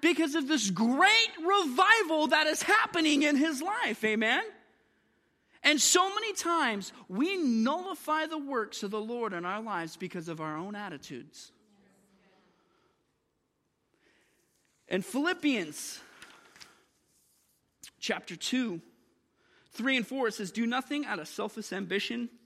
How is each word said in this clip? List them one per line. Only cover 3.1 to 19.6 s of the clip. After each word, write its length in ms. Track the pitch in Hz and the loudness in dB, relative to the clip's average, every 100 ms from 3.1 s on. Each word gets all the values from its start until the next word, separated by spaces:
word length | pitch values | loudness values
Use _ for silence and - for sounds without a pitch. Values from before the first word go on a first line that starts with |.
| 285 | 4
in 100 | 294 | 4
his 260 | 285 320 262 | 4 2 0
life. 440 | 339 415 - 214 | -4 -2 -4 0
Amen? 400 | 220 214 220 269 427 - _ _ _ _ _ _ _ _ _ _ | 0 2 2 2 -2 -12 _ _ _ _ _ _ _ _ _ _
And 160 | 277 302 | 2 4
so 300 | - 359 381 | 6 6 4
many 180 | 415 440 | 0 -4
times, 580 | 370 339 330 262 208 190 - - | -4 0 2 0 -2 -8 -16 -8
we 300 | 185 330 392 | -2 0 0
nullify 880 | 285 226 226 330 370 330 - 311 | 2 2 2 0 -6 -8 -4 -2
the 140 | 320 320 | -2 -6
works 440 | 277 254 214 - | -4 -4 -4 -6
of 80 | 202 | -6
the 100 | 214 | -6
Lord 340 | 220 240 220 | -6 -4 -4
in 100 | 175 | -4
our 160 | 180 208 | -4 -6
lives 380 | 226 185 165 - | -4 -6 -6 -8
because 320 | 185 185 165 | -10 -8 -8
of 100 | 160 | -8
our 160 | 156 156 | -8 -6
own 180 | 190 | -8
attitudes. 800 | 208 208 143 - 127 - - - _ _ _ _ _ _ _ _ _ _ _ _ _ _ _ _ _ _ _ _ _ _ _ _ _ _ _ _ _ _ _ _ _ - | -10 -10 -12 -14 -14 -16 -20 -20 _ _ _ _ _ _ _ _ _ _ _ _ _ _ _ _ _ _ _ _ _ _ _ _ _ _ _ _ _ _ _ _ _ -4
In 140 | 175 | -4
Philippians 1000 | - 254 320 359 294 233 160 - - - - - - - - - - _ _ _ _ _ _ _ _ _ _ _ - _ | -2 0 0 2 2 0 -2 -8 -12 -14 -18 -20 -20 -20 -20 -20 -20 _ _ _ _ _ _ _ _ _ _ _ -20 _
chapter 380 | - 185 - 170 | -4 -4 -6 -10
two, 440 | - 254 233 170 - _ _ _ _ _ _ _ | -2 -2 -2 -6 -12 _ _ _ _ _ _ _